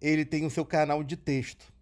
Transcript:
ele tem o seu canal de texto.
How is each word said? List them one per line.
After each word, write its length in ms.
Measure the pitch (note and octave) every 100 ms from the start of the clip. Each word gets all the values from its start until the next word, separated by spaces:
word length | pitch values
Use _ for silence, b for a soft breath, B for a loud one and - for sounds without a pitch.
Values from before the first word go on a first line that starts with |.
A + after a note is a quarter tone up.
ele 240 | D3 D#3 D3+
tem 180 | D#3
o 60 | D#3
seu 160 | D3 D3+
canal 380 | D#3+ D3+ D3
de 120 | C#3+ E3+
texto. 560 | - C3+ B2 - - -